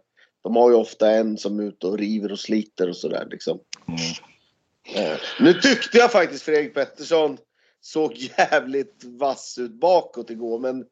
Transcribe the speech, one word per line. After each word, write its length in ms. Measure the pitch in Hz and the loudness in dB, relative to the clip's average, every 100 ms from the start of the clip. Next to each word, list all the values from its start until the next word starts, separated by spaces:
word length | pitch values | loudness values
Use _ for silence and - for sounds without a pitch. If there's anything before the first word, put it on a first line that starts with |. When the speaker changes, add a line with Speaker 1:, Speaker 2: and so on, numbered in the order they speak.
| _ _ _ _ | _ _ _ _
Speaker 1:
De 120 | 95 117 | -2 4
har 140 | 123 | 6
ju 60 | 117 | 6
ofta 360 | 110 - 107 | 4 0 2
en 260 | 110 110 107 | 4 0 -4
som 220 | 101 104 | -6 -6
är 40 | |
ute 240 | 104 - 90 | -6 -6 -4
och 100 | 104 | -4
river 340 | 104 110 101 | -4 -4 -6
och 80 | 104 | -8
sliter 500 | - 110 104 - 90 | -4 -4 -2 -4 -4
och 60 | 90 | -4
sådär, 300 | 80 - - | -6 -6 -8
liksom. 280 | 85 - 78 _ - - | -8 -6 -6 _ -16 -10
Speaker 2:
Mm. 120 | 82 82 85 - _ _ _ _ _ - 101 85 | -6 -6 -8 -16 _ _ _ _ _ -10 -6 -4
Speaker 1:
Eh, 60 | 78 - - | -4 -8 4
nu 140 | 147 | 4
tyckte 440 | 180 269 233 - 233 | 6 4 2 2 4
jag 140 | 240 | 6
faktiskt 320 | 214 165 139 | 4 0 -2
Fredrik 300 | - 151 139 | 0 0 0
Pettersson 640 | 143 131 - 139 165 151 127 _ _ _ _ | -4 -6 -8 -2 0 0 -4 _ _ _ _
såg 320 | - 160 156 117 | -8 -4 -4 -4
jävligt 880 | 127 - 170 151 127 139 131 _ | -6 -2 2 0 0 -6 -6 _
vass 540 | 123 120 139 123 - - | -20 -4 -4 -4 -10 -10
ut 140 | 120 | -10
bakåt 580 | 113 170 175 - 123 113 | -2 2 2 0 -10 -12
igår, 300 | 113 117 117 | -10 -6 -4
men 260 | 131 131 117 | -4 -6 -12